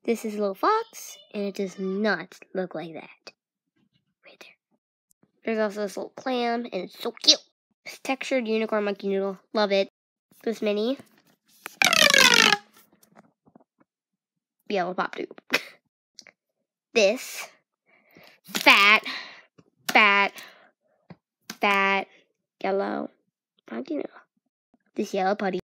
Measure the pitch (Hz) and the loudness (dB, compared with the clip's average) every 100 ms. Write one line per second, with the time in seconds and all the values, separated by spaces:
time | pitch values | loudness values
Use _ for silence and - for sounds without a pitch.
0 | - 226 220 208 202 196 359 440 453 - | -2 -4 -4 -4 -4 0 0 0 -2 -14
1 | - - _ - 202 190 196 185 190 190 | -18 -20 _ -8 -6 -6 -8 -6 -6 -2
2 | 214 180 180 - - 190 180 160 156 156 | -2 -2 -6 -18 -10 -8 -6 -8 -12 -14
3 | - - - _ _ _ _ _ _ _ | -18 -20 -20 _ _ _ _ _ _ _
4 | _ _ - - - _ _ _ _ _ | _ _ -20 -20 -20 _ _ _ _ _
5 | _ _ _ _ - 220 214 208 202 - | _ _ _ _ -6 -2 -2 -2 -6 -6
6 | - - 269 247 233 233 240 190 - - | -12 -8 -4 -2 -2 -4 -4 -8 -10 -10
7 | - - - 302 _ _ _ _ - - | -10 -2 2 2 _ _ _ _ -20 -12
8 | - 262 - 269 220 220 220 214 202 202 | -8 -6 -2 -4 0 -2 0 -2 -2 -4
9 | 196 196 196 190 _ 226 202 196 196 _ | -2 -2 -2 -6 _ -2 2 2 0 _
10 | _ _ _ _ - 208 214 208 226 277 | _ _ _ _ -8 -4 -2 0 -2 -4
11 | - _ _ _ _ _ - - - - | -10 _ _ _ _ _ -20 -2 2 6
12 | - - - - 50 - - _ _ _ | 6 8 6 8 6 4 -2 _ _ _
13 | _ - _ _ _ _ _ _ _ _ | _ -20 _ _ _ _ _ _ _ _
14 | _ _ _ _ _ _ _ 202 180 185 | _ _ _ _ _ _ _ -4 -4 -4
15 | - - - - _ - - - _ _ | -6 -6 -12 -12 _ -6 -6 -20 _ _
16 | _ - - _ _ _ _ _ _ 233 | _ -20 -20 _ _ _ _ _ _ 2
17 | 196 247 - - - _ _ _ _ _ | 2 2 -8 -14 -16 _ _ _ _ _
18 | _ - - _ - - 294 226 202 214 | _ -20 -20 _ -10 2 6 6 6 4
19 | - - - - _ - _ _ - 247 | 0 -12 -14 -20 _ -20 _ _ 0 4
20 | 208 202 196 - - - _ _ _ _ | 4 4 0 -4 -20 -20 _ _ _ _
21 | _ - _ _ - - 208 196 196 196 | _ -20 _ _ -20 -4 0 2 2 0
22 | 190 _ _ _ _ _ 190 196 202 208 | -4 _ _ _ _ _ -2 -2 -2 -4
23 | - _ _ _ _ _ - 226 262 294 | -8 _ _ _ _ _ -12 -12 -6 -6
24 | - - _ _ _ _ _ _ _ - | -8 -14 _ _ _ _ _ _ _ -8
25 | 214 196 190 208 196 185 | -4 0 0 0 -2 -4